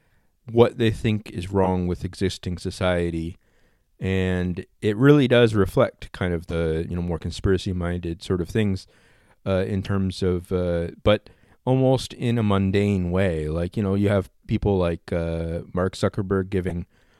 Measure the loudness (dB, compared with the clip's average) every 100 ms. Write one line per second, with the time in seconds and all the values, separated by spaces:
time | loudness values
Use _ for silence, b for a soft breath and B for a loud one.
0 | _ _ _ _ -4 4 4 4 -2 0
1 | -2 -2 -6 -10 -4 0 0 0 -2 -4
2 | -8 -4 -4 -4 -8 -8 -8 -4 -2 0
3 | -2 -4 -6 -10 _ _ _ _ _ _
4 | -2 0 0 0 -2 -4 -10 _ -2 4
5 | 6 8 6 6 6 4 2 2 0 0
6 | -16 -6 -4 -4 -4 -2 0 -2 -4 -4
7 | -4 -4 -6 -4 0 0 0 -4 -4 -4
8 | -6 -8 -2 -2 0 0 0 -2 -8 b
9 | b b b b -2 0 0 -4 -2 -2
10 | -2 -2 -2 -2 -2 -2 0 -2 -4 -2
11 | 2 2 0 b b b 0 2 4 2
12 | -2 -6 -2 0 2 2 2 2 2 2
13 | 0 0 0 0 -2 -4 -4 -2 0 2
14 | 2 2 -2 _ -4 -2 2 2 0 -2
15 | -4 -4 -2 -4 -4 -6 -6 -2 -2 0
16 | -4 -2 -2 0 0 -2 -2 -6 -8 b
17 | b